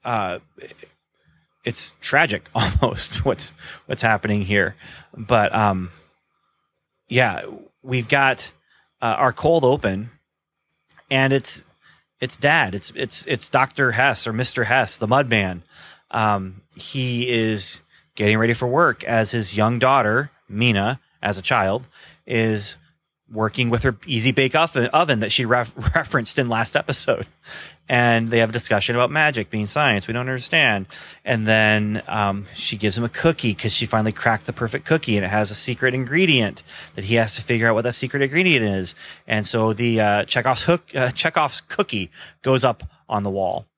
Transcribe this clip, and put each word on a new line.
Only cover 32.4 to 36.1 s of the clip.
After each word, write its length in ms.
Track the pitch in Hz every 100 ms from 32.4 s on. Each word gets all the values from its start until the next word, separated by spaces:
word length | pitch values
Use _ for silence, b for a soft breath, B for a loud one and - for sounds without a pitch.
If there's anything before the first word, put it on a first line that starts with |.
| 101
she 220 | - - 107
gives 200 | 107 107
him 80 |
a 40 | 117
cookie 420 | - 165 156 117
'cause 180 | 98 113
she 100 | - 117
finally 260 | 113 110
cracked 340 | 104 - 110 -
the 60 |
perfect 320 | - 117 - -
cookie, 300 | 160 - 104
and 80 |
it 40 | 92
has 200 | 104 107
a 40 |
secret 380 | - - 120 131
ingredient 680 | 127 131